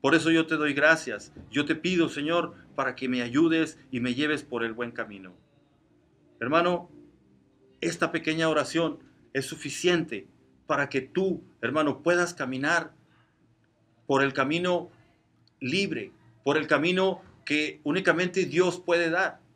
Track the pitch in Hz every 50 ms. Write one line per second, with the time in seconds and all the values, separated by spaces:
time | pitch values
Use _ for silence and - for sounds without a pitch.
0 | - 135 151 160 135 165 165 160 160 160 160 156 151 147 135 143 147 156 165 160
1 | - 131 110 101 - - - - - - - 139 143 143 156 156 - 175 185 175
2 | 165 139 - 147 143 151 170 170 170 - - - - - - - 135 127 123 -
3 | 131 127 127 127 120 120 117 143 170 165 160 160 160 151 - - - - - 120
4 | 117 127 123 123 147 151 151 139 - - 123 117 113 113 110 113 120 117 117 120
5 | 113 110 104 98 95 92 90 _ _ _ _ _ _ _ _ _ _ _ _ _
6 | _ _ _ _ _ _ _ _ 117 123 151 165 175 175 180 170 - - - -
7 | - - _ _ _ _ _ _ _ _ _ _ _ _ _ _ - 170 165 -
8 | 175 165 - 165 160 160 156 160 165 160 156 151 135 - - 160 165 156 147 -
9 | - - _ _ _ _ _ 135 135 - 160 147 - 143 131 - - 180 180 170
10 | 147 - 117 101 - - _ _ _ _ _ _ _ _ 151 139 143 135 - 135
11 | 127 - - 175 190 190 175 - - - _ _ - 117 127 156 151 147 131 -
12 | - 165 175 175 175 170 170 - 147 127 131 131 139 151 170 170 156 - - _
13 | _ _ _ _ _ _ _ _ _ _ _ _ _ _ _ _ _ _ _ _
14 | _ _ 139 135 139 139 131 - 135 139 156 170 180 180 180 175 160 - - _
15 | _ _ _ _ _ _ _ _ _ _ _ _ - 123 143 98 98 - - -
16 | 104 95 - _ _ - _ _ _ 139 147 156 147 - 156 139 147 175 180 185
17 | 190 190 180 - - - - - _ - 147 151 151 139 127 - - 147 143 185
18 | 185 175 160 165 180 180 180 190 180 139 135 170 180 180 170 175 - - 170 170
19 | 170 165 160 180 190 160 - - _ _ _